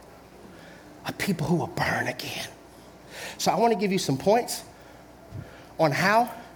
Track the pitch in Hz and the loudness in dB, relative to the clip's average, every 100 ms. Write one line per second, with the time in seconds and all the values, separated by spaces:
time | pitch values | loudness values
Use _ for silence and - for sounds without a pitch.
0 | - - - - - - - - - - | -16 -20 -20 -20 -20 -20 -20 -20 -20 -14
1 | - - - 175 147 170 - - - - | -10 -6 -2 -2 0 0 0 -2 -2 -2
2 | - - - - - - - - - - | -2 -6 -8 -10 -10 -14 -20 -20 -20 -20
3 | - - - - 190 170 233 208 202 190 | -20 -14 -14 -4 0 4 4 4 2 0
4 | - 131 190 233 233 - - - - - | 0 0 4 4 2 -6 -10 -20 -20 -20
5 | - - - - - - - - 156 135 | -20 -20 -16 -14 -14 -18 -10 0 2 4
6 | 185 220 233 - - | 4 4 2 -2 -16